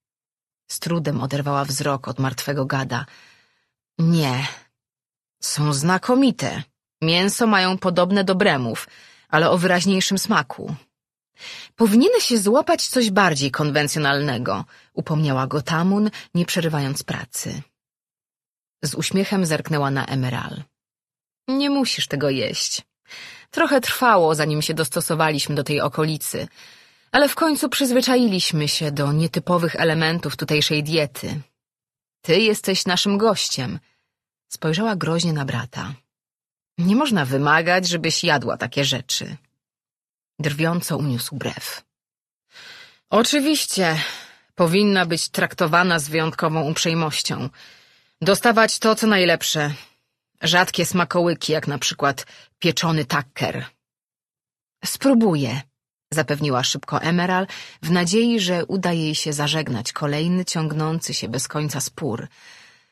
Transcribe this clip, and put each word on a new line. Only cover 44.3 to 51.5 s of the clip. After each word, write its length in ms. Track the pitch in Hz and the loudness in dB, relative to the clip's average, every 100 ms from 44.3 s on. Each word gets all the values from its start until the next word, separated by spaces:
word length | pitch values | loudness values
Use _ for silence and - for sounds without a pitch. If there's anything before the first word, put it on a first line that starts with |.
| - _ - | -20 _ 0
powinna 500 | 165 190 208 190 170 | 2 4 4 2 2
być 240 | 165 - | -2 -4
traktowana 720 | - 175 - 165 170 180 170 | -2 -2 0 2 4 4 2
z 100 | 143 | 0
wyjątkową 600 | 160 160 - 160 160 147 | -2 -2 0 -2 0 -2
uprzejmością. 800 | 160 170 165 156 - - 135 131 - - - _ _ _ - | -2 0 0 0 -2 -4 -4 -6 -10 -20 -20 _ _ _ -4
Dostawać 580 | 165 196 240 220 220 - | 0 4 4 4 2 2
to, 160 | 220 214 | 2 2
co 120 | 220 | 4
najlepsze. 640 | 196 175 160 - 156 147 143 - _ _ _ _ - | 4 4 2 0 -2 -4 -6 -14 _ _ _ _ -6
Rzadkie 440 | 165 180 185 - 165 | 0 2 2 0 0
smakołyki, 640 | 180 165 175 175 160 - | 0 0 2 0 0 -2